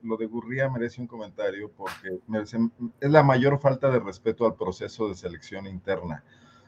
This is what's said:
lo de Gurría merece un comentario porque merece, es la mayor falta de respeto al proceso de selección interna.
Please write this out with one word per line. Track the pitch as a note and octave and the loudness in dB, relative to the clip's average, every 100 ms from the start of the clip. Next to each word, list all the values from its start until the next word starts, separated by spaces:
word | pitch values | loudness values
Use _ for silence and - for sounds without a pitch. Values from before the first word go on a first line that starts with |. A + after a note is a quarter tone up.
lo | A2+ A2 | -4 -4
de | A2+ | -4
Gurría | A#2 A2 C3 C3+ | -6 -6 -2 -2
merece | B2 A#2 A#2 | 0 -4 -6
un | A#2+ | -12
comentario | A#2+ G#2 F#2 G#2 G2 G#2 - | -10 -12 -6 -4 -4 -10 -10
porque | F#2+ - F#2+ F#2 - | -12 -10 -10 -10 -4
merece, | A2 G#2 A2+ A#2 - A#2+ - | -4 -2 0 -2 -2 -10 -4
es | C#3 | 6
la | D#3 | 8
mayor | C#3+ B2+ C#3 C#3 | 8 6 6 4
falta | C#3 C3 C#3 | 2 2 2
de | B2+ | 2
respeto | G2 F#2 A2+ A2 A#2 | 0 -4 -4 2 0
al | F#2 | 0
proceso | F#2 F2+ G2+ - G#2+ | -4 -4 -8 -4 -4
de | |
selección | F#2 F#2 E2+ - G2 F#2+ | -4 -10 -12 -12 -12 -10
interna. | F#2+ G2 F#2+ F2 D2+ - - - - | -8 -4 -4 -4 -10 -14 -20 -20 -20